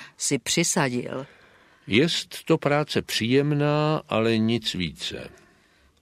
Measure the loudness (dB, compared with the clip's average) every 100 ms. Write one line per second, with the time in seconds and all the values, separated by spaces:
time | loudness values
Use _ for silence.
0 | -12 -8 -2 -2 0 0 0 2 0 -2
1 | -6 -8 -12 -18 -20 -20 _ _ 0 2
2 | 2 0 -6 -8 0 0 2 2 0 -2
3 | -2 -2 2 2 2 2 2 2 2 0
4 | 0 0 2 2 2 0 -2 -4 -4 -6
5 | -10 -10 -12 -18 -20 _ _ _ _ _